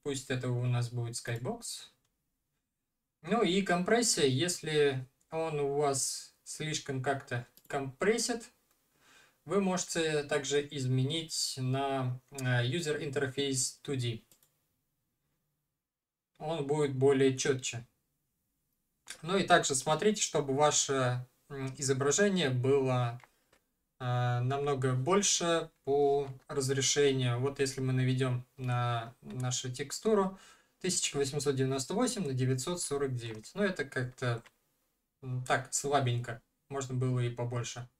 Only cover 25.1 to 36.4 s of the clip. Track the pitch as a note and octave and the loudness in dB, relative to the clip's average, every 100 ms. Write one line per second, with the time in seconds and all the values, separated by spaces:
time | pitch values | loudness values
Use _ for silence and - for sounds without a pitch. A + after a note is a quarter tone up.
25.1 | G3 G3+ - E3+ E3+ D#3+ _ - C#3 C#3+ | 4 4 2 2 0 -2 _ 0 4 4
26.1 | C#3+ C3+ B2+ _ C#3+ C3 C#3 C3 D3 C#3+ | 2 -2 -10 _ -2 0 0 2 4 4
27.1 | C3 B2+ A#2+ C3+ C#3 C3+ C3+ C3 C3 B2+ | 4 2 0 -2 0 -2 0 0 2 2
28.1 | B2+ C3 B2 - - B2+ B2 A#2+ A#2+ A2+ | 2 0 -2 -6 -10 -4 -2 0 -2 -6
29.1 | - - B2+ B2+ B2 C3 B2+ C#3 - G#3+ | -14 -12 -6 -4 -4 -6 -8 -8 -4 2
30.1 | G#3+ F#3+ F#3+ - - _ _ F#3 F#3 - | 2 2 -2 -20 -20 _ _ -2 0 -2
31.1 | C#3+ C#3 D3 C#3 C3 C3 C3 - F#3+ B3+ | 0 -2 0 0 2 0 0 -2 0 0
32.1 | G#3+ D3+ B2+ B2+ C3 F3+ F3 - C#3+ C#3 | 0 -2 0 0 0 -2 -4 -2 -2 -2
33.1 | A#2+ A2+ A2 - - G3+ F#3 C3+ C3+ B2+ | -4 -6 -10 -12 -2 -2 0 -6 -4 -6
34.1 | - B2 A2+ - _ _ _ _ _ _ | -4 -4 -4 -6 _ _ _ _ _ _
35.1 | _ C3 B2+ B2 C3+ - - C#3+ C#3 B2 | _ -8 -8 -2 -2 0 -4 0 2 2
36.1 | A#2+ A#2+ A2+ | 0 -4 -10